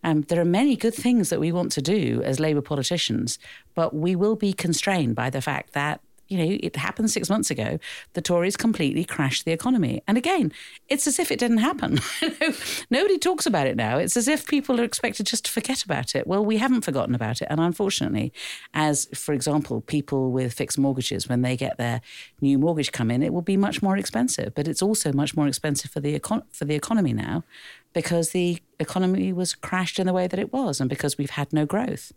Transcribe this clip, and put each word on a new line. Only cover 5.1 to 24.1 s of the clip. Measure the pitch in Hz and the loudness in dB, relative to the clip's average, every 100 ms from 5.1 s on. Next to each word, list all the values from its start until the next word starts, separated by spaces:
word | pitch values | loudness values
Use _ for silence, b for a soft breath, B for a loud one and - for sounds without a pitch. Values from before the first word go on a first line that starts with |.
by | 113 123 | 0 -2
the | 135 | -2
fact | 131 139 - | -4 -4 -6
that, | 147 147 - _ _ - | -4 -2 -4 _ _ -6
you | 190 | 0
know, | 165 196 | 0 0
it | - 151 | -2 -4
happened | 156 - 214 | -6 -2 -2
six | 220 - | 0 0
months | 208 - | 0 0
ago. | 147 110 - B B B | -2 -2 -4 B B B
The | - | -8
Tories | 160 175 180 196 | 0 2 2 0
completely | 233 208 143 156 | 0 2 0 0
crashed | 170 - 135 123 - | -4 -2 0 0 -2
the | |
economy. | 165 247 254 156 - - | -2 2 2 2 0 0
And | 226 | 0
again, | 285 370 185 B B B _ | 2 2 2 B B B _
it's | 269 294 | 0 0
as | 277 | 0
if | 349 | 0
it | - | 0
didn't | 247 226 | 2 4
happen. | 247 339 - - - | 4 0 0 0 0
<laughs> | - | -2
You | 330 - | -2 0
know, | 320 - B B B | -2 -2 B B B
nobody | 247 403 359 | 2 4 4
talks | 339 339 320 | 2 0 0
about | 180 135 | 2 2
it | - | 0
now. | 110 127 | 0 0
It's | 185 240 | 0 0
as | 226 | 2
if | 302 - | 0 2
people | 294 269 240 | 0 2 0
are | |
expected | 233 - 240 208 208 | 0 -2 -4 -2 -2
just | 233 - | -2 -2
to | |
forget | - 214 262 | -4 -2 -4
about | - 147 127 135 | -2 -4 -2 -4
it. | - | 0
Well, | 190 208 | 0 2
we | 220 | 2
haven't | 254 247 | 4 2
forgotten | 185 135 - 123 | 2 0 0 0
about | 110 110 | 0 -2
it. | - | -2
And | 151 | 2
unfortunately, | 165 165 196 - - 107 127 B B B B - | 2 2 0 0 0 0 -2 B B B B 0
as, | 156 143 - - | 2 2 -2 -8
for | - | -4
example, | 143 143 147 143 113 | -2 0 0 0 -6
people | - 151 139 135 131 | -2 -4 0 0 0
with | 127 127 | 0 -2
fixed | - 107 - | -4 -4 0
mortgages, | 139 131 120 98 - | 2 2 -2 -4 0
when | 123 | 0
they | 127 127 | 2 0
get | 131 - | -2 -2
their | 120 113 B B B B | -2 -2 B B B B
new | 139 139 | 2 4
mortgage | 156 165 135 | 4 2 -2
come | - 113 | 0 0
in, | 123 | 2
it | 156 | 0
will | 170 | 0
be | 170 196 | 2 2
much | 202 - | 2 2
more | 196 196 | 0 0
expensive. | 196 | 0